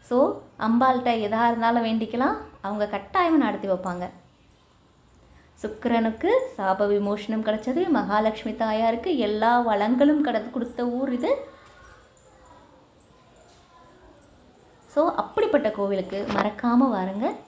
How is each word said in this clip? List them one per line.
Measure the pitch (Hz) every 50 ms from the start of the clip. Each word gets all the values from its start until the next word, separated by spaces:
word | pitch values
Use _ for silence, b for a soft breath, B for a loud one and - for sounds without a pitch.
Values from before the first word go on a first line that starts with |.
| - -
So, | 240 247 294 392 415 - - - - - -
அம்பாள்கிட்ட | 220 233 240 269 262 254 247 240 247 233 226 214
எதா | 202 214 220 233 240
இருந்தாலும் | 233 226 226 233 240 240 233 220
வேண்டிக்கலாம், | 226 220 226 220 - 240 262 320 440 427 - - - - -
அவங்க | 196 208 214 208 208 208
கட்டாயமா | 196 196 - - 381 359 330 320 294 247
நடத்தி | 214 180 - - 196
வைப்பாங்க. | 185 180 185 185 175 180 180 - - - _ _ _ _ _ _ _ _ _ _ _ _ _ _ _ _ _ _ _ _ b b b b b b b -
சுக்கிரனுக்கு | - 214 214 - - 240 240 226 220 226 220 - - 370 466 523 523 - -
சாப | - 196 190 190 196 208 202 202
விமோசனம் | 202 202 202 208 208 208 - 220 220 214
கிடைச்சது, | 214 214 214 - 254 262 330 370 370 294 214
மகாலட்சுமி | 190 190 208 214 220 220 220 - - 240 - - 233
தாயாருக்கு | 220 214 220 226 226 233 240 - 381 330 254 220 202
எல்லா | 214 208 220 233 240 240 240 226
வளங்களும் | 214 202 208 226 254 247 285 285 302 294 294 247
கடந்து | 226 214 220 -
கொடுத்த | - 247 233 - - - 240 240 240 247
ஊர் | 269 254 247 247
இது. | 262 427 554 571 - - - - - - - - - - - - - _ _ _ _ - - - - - - - - - - - _ _ _ _ - _ - _ _ _ _ - - - - - - _ - 1017 - - - - - - - - - - - - - - _ - - - - - _ - -
So, | 285 311 349 - - 202
அப்படிப்பட்ட | - - 440 440 - - 285 294 214 208 -
கோவிலுக்கு | 202 196 202 190 185 185 190 196 208 - 208
மறக்காம | 202 208 208 208 - - 240 233 247 269 262 220
வாருங்க. | 190 185 190 196 208 240 349 - - -